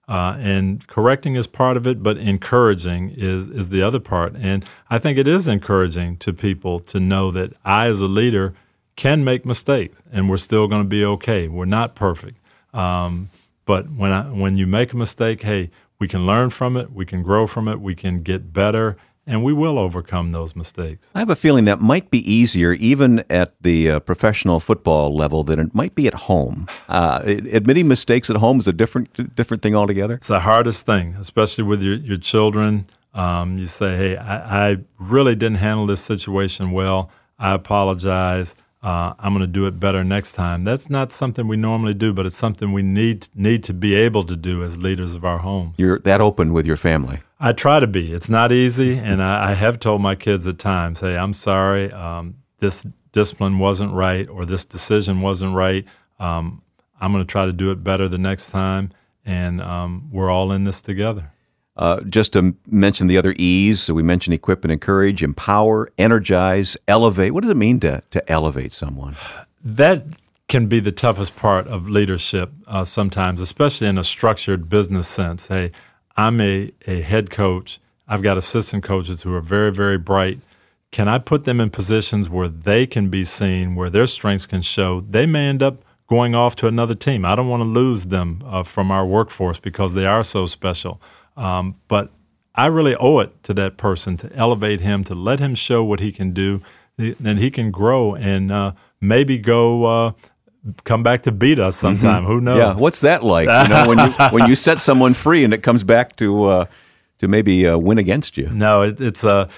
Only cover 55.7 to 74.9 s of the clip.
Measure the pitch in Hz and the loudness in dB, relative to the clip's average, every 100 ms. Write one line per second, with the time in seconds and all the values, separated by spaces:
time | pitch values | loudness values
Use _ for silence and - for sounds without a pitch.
55.7 | 95 - _ _ - 87 85 82 - _ | 0 -6 _ _ -12 -6 -6 -8 -12 _
56.7 | _ _ - 95 101 90 104 95 87 95 | _ _ -8 -2 -2 -2 -2 -2 -2 -4
57.7 | 95 92 95 95 90 95 95 - 98 95 | -4 -2 -2 -2 -2 -2 -4 -6 -4 -2
58.7 | 95 98 - _ _ 104 90 90 87 90 | -4 -6 -10 _ _ -8 -6 -4 -6 -8
59.7 | 87 87 87 147 98 92 90 95 98 98 | -8 -8 -10 -12 -4 -2 0 0 -2 -2
60.7 | 95 - 98 107 104 76 _ _ _ _ | -6 -8 -6 -4 -6 -12 _ _ _ _
61.7 | - 85 90 101 107 107 101 92 90 - | -4 0 0 0 0 2 4 2 0 0
62.7 | 107 98 98 92 92 92 - 90 92 101 | 2 4 4 2 4 2 2 2 4 4
63.7 | 104 - 80 82 87 - 80 - 92 80 | 2 0 0 2 0 0 -2 0 -2 0
64.7 | 78 - 98 101 101 73 73 - 101 110 | -4 0 2 2 0 -4 -4 0 2 4
65.7 | 110 110 - 104 113 98 92 92 92 95 | 2 -2 0 2 2 2 0 2 0 -2
66.7 | - - 107 117 92 98 156 226 160 107 | -4 2 4 4 4 0 0 0 2 2
67.7 | 123 80 69 - - - 80 78 65 64 | 2 0 -2 -6 -6 -2 0 0 -4 -8
68.7 | - 71 67 69 71 - - - _ - | -10 -12 -10 -12 -14 -16 -20 -20 _ -8
69.7 | 107 151 180 151 - _ _ - 131 110 | 2 4 4 -2 -18 _ _ -2 0 2
70.7 | 113 104 92 123 98 98 - 107 95 - | 2 0 0 0 0 -4 -2 2 2 0
71.7 | 98 90 104 101 90 - 98 90 143 - | -8 -2 0 0 -2 -4 -4 -6 -10 -8
72.7 | 104 92 - 98 98 92 87 92 - 147 | -6 -4 -2 -2 -2 -2 -2 -6 0 0
73.7 | - 104 95 85 - 117 107 - 95 82 | 2 0 0 -2 0 0 0 -2 -4 0
74.7 | 104 92 | 0 0